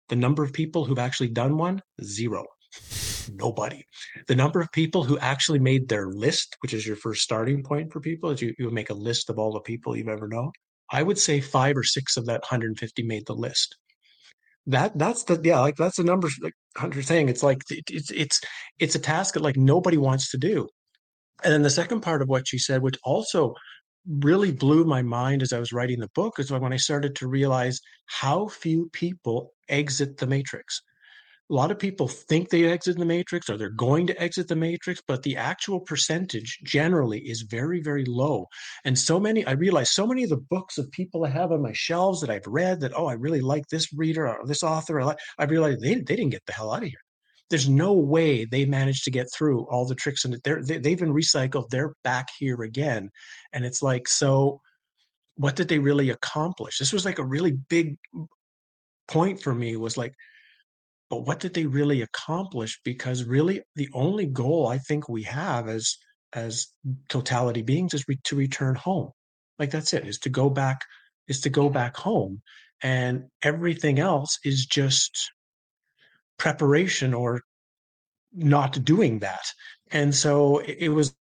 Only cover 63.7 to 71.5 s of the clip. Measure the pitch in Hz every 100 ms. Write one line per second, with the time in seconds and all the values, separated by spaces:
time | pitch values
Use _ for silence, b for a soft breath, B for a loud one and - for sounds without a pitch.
63.7 | 147 135 127 156 208 156 127 127 165 117
64.7 | 135 135 151 147 113 101 135 185 120 110
65.7 | 110 110 - b _ _ 120 113 117 -
66.7 | _ 135 131 - 127 - 123 123 117 113
67.7 | 156 180 147 139 135 - 139 135 - 131
68.7 | 127 180 180 - - _ _ _ - 139
69.7 | 156 156 143 101 101 143 131 139 135 135
70.7 | 135 - B B _ - 131 139